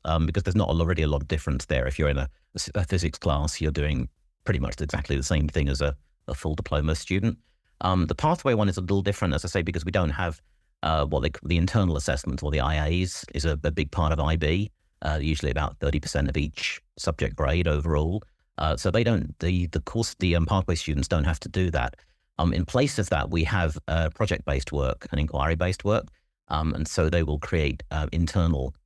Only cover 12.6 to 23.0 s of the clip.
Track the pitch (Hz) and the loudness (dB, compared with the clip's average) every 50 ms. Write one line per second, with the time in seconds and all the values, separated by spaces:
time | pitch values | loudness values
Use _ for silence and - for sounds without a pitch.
12.6 | 64 71 76 76 73 76 85 90 92 92 - - - - - 71 - 82 76 73 | 0 2 0 0 0 2 2 2 0 -2 -4 -8 -12 -8 -6 -2 0 0 0 0
13.6 | - 78 76 - 73 73 - - 80 78 80 76 73 76 82 82 78 76 85 95 | 0 0 0 0 -2 0 0 0 2 2 2 2 2 0 0 0 2 0 0 0
14.6 | 104 107 - _ _ _ _ _ - 76 76 78 71 78 78 - - 69 64 73 | -2 -4 -8 _ _ _ _ _ -4 -2 -2 0 0 0 0 0 -2 -2 0 -2
15.6 | 73 - - - 73 73 71 76 - - - 78 73 - - 71 73 76 - - | -2 -4 -4 -2 -2 0 0 0 -2 -2 -2 0 0 0 0 0 -2 -2 -4 -6
16.6 | - - - - - _ _ - - 87 80 - - 64 - - 76 67 80 87 | -6 -6 -6 -8 -14 _ _ -4 -4 -4 -2 0 -2 -4 0 0 0 2 2 2
17.6 | 85 82 76 73 73 82 78 73 78 82 92 110 - - _ _ _ _ _ - | 2 2 2 2 0 2 2 2 2 0 -2 -4 -6 -10 _ _ _ _ _ -2
18.6 | 78 78 73 - - 95 85 113 120 117 113 85 - - - - - 87 92 90 | -2 -2 0 0 0 0 2 2 4 4 2 2 0 -4 -6 -2 0 0 2 2
19.6 | 87 85 - - - - - 113 113 - - - 92 90 82 85 82 82 104 95 | 0 0 -2 -4 -4 -2 -2 -2 -2 -2 -2 0 2 2 4 4 4 2 2 0
20.6 | 87 - 82 76 - - 76 71 67 - - 80 73 80 80 - - - - 95 | 2 0 -2 -2 -2 -2 -2 -2 0 0 2 2 2 2 0 -2 -6 -4 -2 0
21.6 | 92 87 80 71 62 - - - _ _ _ _ _ _ _ - 82 87 - 85 | 0 0 0 0 -2 -2 -6 -10 _ _ _ _ _ _ _ 0 0 2 2 0
22.6 | 87 - - 123 143 143 - - | 0 0 2 2 2 2 0 -2